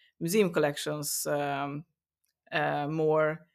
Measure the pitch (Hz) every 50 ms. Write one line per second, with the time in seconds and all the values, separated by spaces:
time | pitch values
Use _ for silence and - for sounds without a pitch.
0 | _ _ _ - 170 165 196 220 196 170 175 165 151 143 143 - - 151 151 151
1 | 147 - - - - 151 147 143 143 143 139 139 143 143 143 151 - _ _ _
2 | _ _ _ _ _ _ _ _ _ - - 156 147 147 147 147 143 147 160 160
3 | 156 156 156 156 156 151 160 160 - _